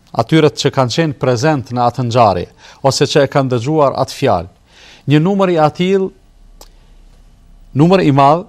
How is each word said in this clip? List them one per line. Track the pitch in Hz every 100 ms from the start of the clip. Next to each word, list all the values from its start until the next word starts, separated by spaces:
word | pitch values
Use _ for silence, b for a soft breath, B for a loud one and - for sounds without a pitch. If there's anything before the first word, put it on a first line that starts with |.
| _ -
atyre | 117 160 151
që | - 143 -
kanë | 127 135
qenë | 165 131
prezent | 127 120 156 147 110
në | 120 120
atë | 127 123
ngjarje, | 120 110 90 90 _ B B
ose | 135 - 139
që | 156
e | 139
kanë | 147 135
dëgjuar | 123 123 156 135 -
atë | 131 -
fjalë. | 131 92 87 _ B B B B B
Një | 147
numër | 170 202 190
i | 170
atill, | 151 - 180 196 190 - _ _ - - - b b b b b - _ _ - -
numër | 127 170 190
i | 160
madh | 139 139 165